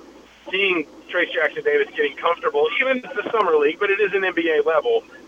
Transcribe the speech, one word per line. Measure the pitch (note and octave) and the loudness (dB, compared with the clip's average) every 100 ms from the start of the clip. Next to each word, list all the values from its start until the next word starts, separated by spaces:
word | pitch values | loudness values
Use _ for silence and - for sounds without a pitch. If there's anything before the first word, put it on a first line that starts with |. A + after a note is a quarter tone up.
| - - - - - | -18 -20 -20 -20 -6
seeing | F#3+ G3 E3+ D3 - - | -2 0 0 -4 -12 -6
Trayce | F3+ E3 | -2 -2
Jackson | F3 D3+ D#3 | 0 -2 -2
Davis | D3 D3 C#3 D3+ | 0 2 0 -2
getting | D3 C3+ | -4 -2
comfortable, | E3+ E3+ E3+ D3 D3+ - | -2 -2 -2 0 0 0
even | C4 B3+ | 0 -2
if | G#3+ | -4
it's | B3 | -8
the | - | -2
summer | A3+ F#3 D#3 | 0 2 4
league, | D3 E3 | 2 0
but | G3+ | 0
it | G3 | 0
is | G3+ | 0
an | G3 | 0
N | F#3 E3+ | -2 -2
B | E3 | 0
A | D3+ | 2
level, | D3+ D#3 A#2+ A2+ - - | 2 2 2 0 -2 -18